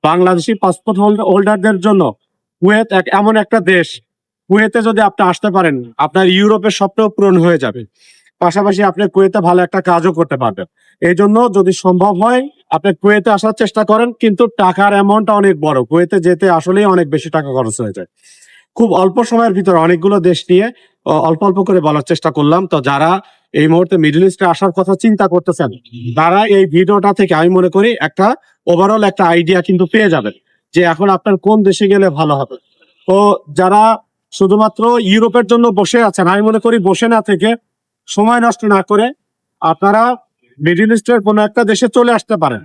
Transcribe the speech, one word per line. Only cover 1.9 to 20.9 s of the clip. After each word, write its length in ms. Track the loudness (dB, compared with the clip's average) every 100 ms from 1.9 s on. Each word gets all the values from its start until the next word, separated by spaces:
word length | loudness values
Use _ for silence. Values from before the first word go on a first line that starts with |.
| 0 0 -4 _ _ _ _
কুয়েত 320 | 0 0 0
এক, 120 | -2 0
এমন 240 | 0 2 0
একটা 240 | 0 -2
দেশ, 400 | 0 0 -2 -10 _ _ _ _ _
কুয়েতে 340 | 0 0 0
যদি 180 | -2 0
আপনি 260 | 0 0 -2
আসতে 240 | 0 -2
পারেন, 420 | 0 0 -2 -8 -6
আপনার 320 | -2 0 2
ইউরোপের 420 | 2 2 0 -2
স্বপ্ন 380 | -2 -4 -2 -2
পূরণ 280 | 0 2 2
হয়ে 220 | 2 0
যাবে। 260 | -2 -8 -16 _ _ _ _ _
পাশাপাশি 440 | -2 0 -2 0
আপনি 260 | -2 -2 -2
কুয়েতে 320 | 0 0 0
ভালো 220 | 0 0
একটা 180 | 0 -2
কাজও 320 | 0 0 0
করতে 240 | -2 -4 -2
পারবেন। 300 | -4 -6 -14 _ _ _
এই 140 | -2
জন্য 400 | 2 2 2 2
যদি 180 | 2 0
সম্ভব 500 | 0 0 2 0 0
হয়, 260 | 0 0 -4 _ _
আপনি 240 | -4 -2
কুয়েতে 360 | 0 0 2 0
আসার 220 | 0 -2 -2
চেষ্টা 260 | -4 -2
করেন, 280 | 0 0 0
কিন্তু 340 | -2 -2 2 0
টাকার 460 | 2 0 2 2
অ্যামাউন্টটা 400 | 2 2 0 0
অনেক 280 | 0 0 0
বড়। 240 | -2 -2
কুয়েতে 360 | 0 -2 0 0
যেতে 300 | 0 0 0
আসলেই 340 | 0 0 0
অনেক 260 | 2 0 0
বেশি 200 | -4 -4
টাকা 180 | -6 -4
খরচ 320 | -4 -4 -6
হয়ে 120 | -8 -10
যায়। 100 | -16 _ _ -20 -20 _ _
খুব 180 | -2 0
অল্প 320 | 2 0 0
সময়ের 280 | -2 0 0
ভিতরে 260 | 0 0 2
অনেকগুলো 420 | 2 0 0 0
দেশ 240 | 0 -2 0
নিয়ে, 220 | 0 0 -8 _